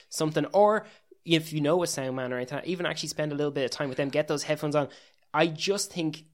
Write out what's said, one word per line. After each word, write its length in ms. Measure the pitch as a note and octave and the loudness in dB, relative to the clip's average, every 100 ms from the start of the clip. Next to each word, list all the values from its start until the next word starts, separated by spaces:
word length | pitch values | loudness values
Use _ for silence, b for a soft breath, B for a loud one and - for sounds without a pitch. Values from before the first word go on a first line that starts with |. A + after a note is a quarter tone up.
| B | B
something, 360 | - D#3 D#3 D3 | -4 -2 0 2
or 380 | F#3+ G#3 G#3+ B B _ - | 6 6 4 B B _ -14
if 300 | E3+ E3 D#3+ | 2 2 2
you 80 | D#3 | 0
know 200 | C#3+ F3+ | 2 2
a 60 | E3+ | 2
sound 300 | - C3 C3 | -2 -4 -4
man 160 | B2+ | -4
or 40 | B2 | -4
anything, 220 | B2+ D3 - | -4 -6 -4
even 200 | F3+ E3 | -4 -4
actually 240 | D#3+ D3+ | -4 -6
spend 220 | - D3+ | -4 -2
a 40 | C#3+ | -2
little 160 | D3 | -2
bit 120 | C#3 | 0
of 80 | B2 | -2
time 160 | - C#3+ | -2 -4
with 100 | C3 | -2
them, 120 | C#3 | 0
get 180 | C#3+ D3+ | 0 0
those 160 | D3 | -2
headphones 320 | - D3+ D3+ D3 | -2 -2 0 0
on. 140 | C3+ B B B _ | 0 B B B _
I 140 | D3+ E3+ | 0 2
just 440 | D#3 F#3+ G3 - | 2 0 0 -2
think 320 | F3+ D#3+ D#3 - | -4 -4 -4 -12